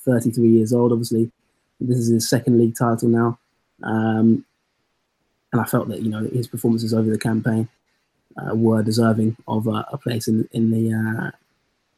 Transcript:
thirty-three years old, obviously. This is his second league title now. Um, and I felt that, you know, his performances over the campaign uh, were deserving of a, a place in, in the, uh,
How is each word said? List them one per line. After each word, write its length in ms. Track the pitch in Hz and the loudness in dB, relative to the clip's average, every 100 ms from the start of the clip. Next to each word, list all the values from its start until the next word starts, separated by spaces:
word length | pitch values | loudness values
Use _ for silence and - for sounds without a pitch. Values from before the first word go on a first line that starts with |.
thirty-three 440 | - 120 117 117 113 | -2 0 0 2 4
years 240 | 113 110 | 6 4
old, 180 | 120 120 | 2 2
obviously. 400 | 117 117 113 113 _ _ _ _ - | 2 0 -2 -2 _ _ _ _ -8
This 180 | 127 123 | -2 0
is 100 | 117 | 2
his 200 | 117 - | 0 2
second 300 | 127 127 117 | 0 2 4
league 180 | 117 113 | 2 0
title 320 | 120 117 120 | -2 0 0
now. 300 | 117 117 117 _ _ _ _ | 2 0 -4 _ _ _ _
Um, 600 | - 110 110 110 113 110 - _ _ _ _ _ _ _ _ _ _ | -6 -2 -2 2 4 2 -2 _ _ _ _ _ _ _ _ _ _
and 80 | 120 | -4
I 40 | |
felt 240 | 110 123 107 | -2 -4 -4
that, 120 | 107 | -6
you 80 | 113 | -6
know, 160 | 107 | -6
his 240 | 107 127 117 | -6 -6 -6
performances 460 | 117 120 113 113 | -4 -2 -2 0
over 140 | 113 110 | 0 0
the 100 | 107 | 0
campaign 500 | 117 110 110 110 110 _ _ _ _ _ _ - | -2 -2 -2 -2 -4 _ _ _ _ _ _ -14
uh, 160 | 98 | -6
were 280 | 110 113 110 | 0 2 2
deserving 540 | 110 110 113 110 110 113 - | 0 2 2 2 0 -4 -6
of 200 | 110 107 | -4 -2
a, 200 | 107 - | -4 -6
a 60 | - | -8
place 300 | 120 117 117 | -6 -4 -2
in, 200 | 110 - | -2 -2
in 180 | 117 113 | -2 0
the, 140 | 113 113 | 0 0
uh, 360 | 110 110 113 - - _ _ _ _ _ | -2 -2 -4 -8 -12 _ _ _ _ _